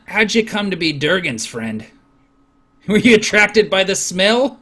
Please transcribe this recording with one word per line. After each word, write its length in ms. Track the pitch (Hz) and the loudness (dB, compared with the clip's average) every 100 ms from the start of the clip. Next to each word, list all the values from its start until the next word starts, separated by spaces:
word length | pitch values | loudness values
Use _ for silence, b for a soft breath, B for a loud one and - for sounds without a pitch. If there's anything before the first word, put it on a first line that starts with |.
| - | -8
How'd 280 | 196 220 | -2 0
you 100 | 226 | 0
come 260 | 220 208 202 | -2 -2 -4
to 60 | 185 | -4
be 160 | 160 | -4
Durgan's 540 | 147 147 185 170 117 - | -2 0 0 -2 -6 -8
friend? 380 | 120 113 107 107 _ _ _ _ _ | -8 -8 -8 -12 _ _ _ _ _
<laughs> 520 | _ _ _ _ - | _ _ _ _ -2
Were 100 | 208 | 2
you 160 | 254 | 6
attracted 540 | 226 220 202 214 220 208 | 4 4 2 2 2 2
by 160 | 190 | 2
the 120 | 190 190 | 0 -2
smell? 640 | - 180 190 233 269 - | -4 0 0 2 0 -2